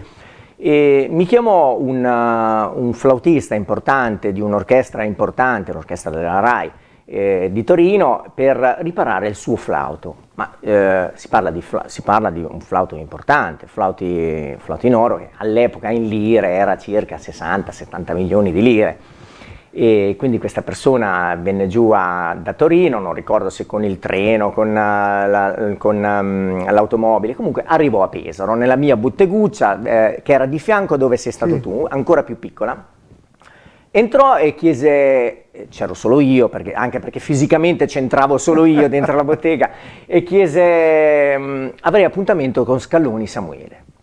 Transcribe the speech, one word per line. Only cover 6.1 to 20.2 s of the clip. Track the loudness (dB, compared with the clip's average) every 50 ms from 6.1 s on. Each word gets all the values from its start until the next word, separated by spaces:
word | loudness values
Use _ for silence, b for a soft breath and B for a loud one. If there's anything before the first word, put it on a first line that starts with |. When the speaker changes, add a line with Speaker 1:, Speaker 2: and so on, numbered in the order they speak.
| -8 -6 -4 -2 0 0
Speaker 1:
rai, | 2 2 0 0 -4 -8 b b b b b b b -10
eh, | -6 -2 0 0 0 0 -2 -2 -2
di | -2 0
Torino, | 2 2 4 4 4 4 2 2 0 0 -2 -6 -10 -6
per | 0 0 2 2 2 2 0 0 -2
riparare | -6 -6 -4 -4 -2 -2 -2 -2 -4 -4
il | -6
suo | -6 -6 -4 -4
flauto. | -4 -4 -4 -4 -4 -4 -6 -8 -12 -14 -16 -16 -18 -20 _ _
Ma, | -12 -12 -12 -12 -10
eh, | -4 0 2 2 2 2 2 0 0 -4 -6
si | -12 -8 -2
parla | -2 0 0 -2
di | -4 -6
fla-, | -8 -6 -8 -8 -8 -8
si | -12 -8
parla | -2 0 0 0 0 -2
di | -4 -6 -8
un | -10 -12 -14
flauto | -10 -4 -2 -2 -2 -4 -6
importante, | -12 -14 -14 -16 -6 -2 0 0 0 0 -4 -8 -12 -18 -14
flauti, | -6 -4 -2 -2 -2 -4 -6 -4 -2 -2 -2 -2 -4 -6 -6 -8 -12 -12
flauto | -10 -10 -8 -2 0 2
in | 2
oro, | 2 2 0 0 -4
che | -6 -12 -14 -8
all'epoca | -4 -2 2 2 2 0 0 -4 -6 -4
in | -4 -2 -2 -2
lire | -2 -2 0 2 2 2 2 2 0
era | 0 0 0 0 -4
circa | -4 -4 -2 -2 -2 -4 -8 -14
sessanta, | -14 -18 -14 -10 -6 -4 -4 -4 -4 -8
settanta | -12 -16 -18 -14 -12 -12 -8 -6 -4
milioni | -4 -2 0 0 2 2 2
di | 2 2
lire. | 4 4 4 4 2 0 -2 B B B B B B B B B B B B B B B
E | -6 0 2 2 2 2 2 0 -2
quindi | -2